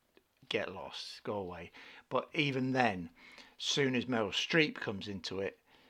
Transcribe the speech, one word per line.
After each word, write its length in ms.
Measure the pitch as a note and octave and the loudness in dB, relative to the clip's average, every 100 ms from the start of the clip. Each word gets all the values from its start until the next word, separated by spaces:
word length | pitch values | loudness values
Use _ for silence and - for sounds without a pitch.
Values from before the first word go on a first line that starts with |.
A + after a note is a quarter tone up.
| _ _ _ _ - | _ _ _ _ -4
"Get 240 | A2 F2+ F#2 | -2 -2 -6
lost, 460 | C#2 - - - | -8 -10 -10 -8
go 120 | B2 G#2 | -4 -4
away." 360 | F2+ E2+ F2 - - - - | -4 -8 -12 -16 -20 -18 -2
But 200 | C3 - | -2 0
even 380 | - C#3+ C3 C3 | 0 2 2 2
then, 360 | B2+ A#2+ F#2 E2 - - - - - | 4 4 2 -6 -12 -20 -20 -20 -6
soon 360 | - D3+ C3+ B2+ | 0 4 4 2
as 100 | A#2+ | 2
Meryl 240 | A#2 G2+ | 2 2
Streep 440 | - - E3+ D3+ - | 0 4 6 4 2
comes 320 | - G2 G#2 | -4 -4 -6
into 320 | G2 - F#2+ | -6 -6 -2
it, 180 | G2 - _ - - | -4 -6 _ -20 -20